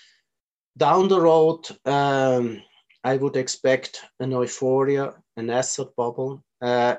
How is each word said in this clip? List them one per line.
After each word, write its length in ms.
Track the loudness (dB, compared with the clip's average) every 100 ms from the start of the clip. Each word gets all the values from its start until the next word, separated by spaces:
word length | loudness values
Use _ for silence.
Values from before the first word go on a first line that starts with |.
| _ _ _ _ _ _ _ -2
Down 320 | 2 4 4
the 100 | 4
road, 480 | 6 6 4 2 -8 -10 -2
um, 760 | 0 0 2 2 2 -2 -6 -16 _ _ _
I 140 | -4 -2
would 180 | -2 -2
expect 640 | -4 -2 0 0 -2 -18 -20 -10
an 100 | -6
euphoria, 840 | -4 -4 -4 0 2 2 0 -4 -10 _ -10
an 140 | -4
asset 380 | -2 -4 -6 -8 -6
bubble. 460 | -6 -4 -8 -10 _ _
Uh, 340 | -2 0 0